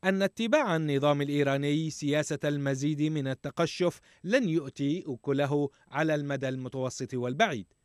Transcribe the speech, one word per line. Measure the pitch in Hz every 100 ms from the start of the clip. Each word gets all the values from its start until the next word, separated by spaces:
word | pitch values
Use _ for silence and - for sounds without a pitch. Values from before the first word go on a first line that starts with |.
أن | 190 190
اتباع | 196 - 226 294 254 165
النظام | 156 139 143 143
الإيراني | 143 143 139 139 143 147 160
سياسة | - 147 147 151 151
المزيد | 151 147 139 135 147 151
من | 151 156 135
التقشف | 131 143 - 165 - 175 - _ _
لن | 170 247 226
يؤتي | 160 135 - 139 165 -
أكله | 123 - 139 143 147 143 _ _
على | 139 160
المدى | 151 143 139 131
المتوسط | 131 127 131 131 - 131
والبعيد | 131 123 135 214 131 92 _